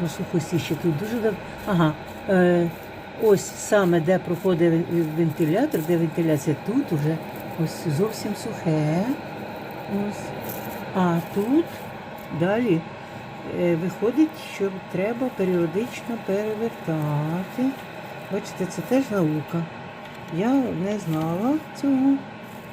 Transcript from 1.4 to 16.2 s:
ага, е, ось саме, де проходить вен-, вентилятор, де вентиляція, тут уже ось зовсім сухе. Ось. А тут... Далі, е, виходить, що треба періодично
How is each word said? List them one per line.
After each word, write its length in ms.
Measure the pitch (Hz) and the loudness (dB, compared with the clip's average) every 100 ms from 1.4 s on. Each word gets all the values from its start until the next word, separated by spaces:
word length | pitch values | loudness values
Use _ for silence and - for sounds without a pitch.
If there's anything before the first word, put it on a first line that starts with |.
| - - - | -6 -8 0
ага, 260 | 185 156 151 - - - | 4 4 2 -6 -8 2
е, 400 | 190 180 175 170 - - - - - | 6 6 6 4 -2 -12 -14 -14 0
ось 220 | 226 196 - | 4 4 2
саме, 540 | - - 208 185 170 | -8 2 4 6 4
де 180 | 156 185 | 4 2
проходить 540 | 175 175 190 170 170 | 2 0 2 4 6
вен-, 320 | 165 175 170 156 156 | 4 2 0 0 2
вентилятор, 640 | 165 - 160 180 302 214 156 | 0 2 2 4 2 2 2
де 100 | 170 | 2
вентиляція, 580 | 165 151 165 151 - 143 - | 2 2 2 2 2 -2 0
тут 260 | 240 277 | 0 2
уже 260 | 151 147 160 - - - - | 2 2 0 -4 -10 -8 -2
ось 340 | 160 - 170 143 | -2 -2 -2 0
зовсім 340 | 208 - 214 196 | 0 0 -4 -4
сухе. 680 | - - 170 156 151 165 220 294 - - - - - - - 202 | -6 -4 0 2 2 2 0 -2 -8 -10 -10 -10 -10 -10 -4 -2
Ось. 280 | 202 202 - - - - - - - 196 | -2 -4 -8 -8 -8 -8 -8 -8 -4 0
А 220 | 180 170 165 196 | 2 2 0 0
тут... 300 | 214 294 339 - - - - - - 151 | 2 4 2 -4 -12 -12 -12 -12 -8 0
Далі, 420 | 175 214 240 165 - - - - - - - - | 2 2 4 2 0 -10 -12 -14 -12 -12 -8 0
е, 160 | 175 165 | 2 2
виходить, 540 | 180 - 208 262 311 - - - | 0 0 2 4 4 2 -10 -2
що 140 | 196 190 - | -2 -2 -6
треба 380 | 180 196 233 254 247 | -2 0 0 -2 0
періодично 800 | 190 180 170 175 247 - - 233 | 2 2 2 0 -2 -4 -6 -6